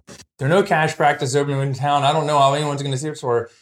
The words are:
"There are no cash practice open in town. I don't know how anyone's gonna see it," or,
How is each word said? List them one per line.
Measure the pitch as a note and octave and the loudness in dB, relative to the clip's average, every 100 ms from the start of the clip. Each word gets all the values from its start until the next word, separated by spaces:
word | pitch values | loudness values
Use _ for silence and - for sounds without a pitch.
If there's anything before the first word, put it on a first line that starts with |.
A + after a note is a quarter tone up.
| - - - - | -4 -20 -20 -6
"There | C3+ | 0
are | |
no | F3+ | 2
cash | F#3+ E3 D#3 - | 2 2 0 2
practice | D3 D3 C3+ C#3+ | 0 2 0 0
open | C#3+ C#3 | 0 -2
in | C#3 | -4
town. | C3+ C#3+ C#3+ | -2 0 2
I | C#3 | 2
don't | D#3 D3 | 0 0
know | D3 | 2
how | C#3 | 2
anyone's | C#3+ D3+ C#3 | 2 -2 -4
gonna | C#3 C3 | -4 -4
see | D3+ | -6
it," | D3 | -6
or, | C3 A#2+ A2+ _ | -2 -2 -2 _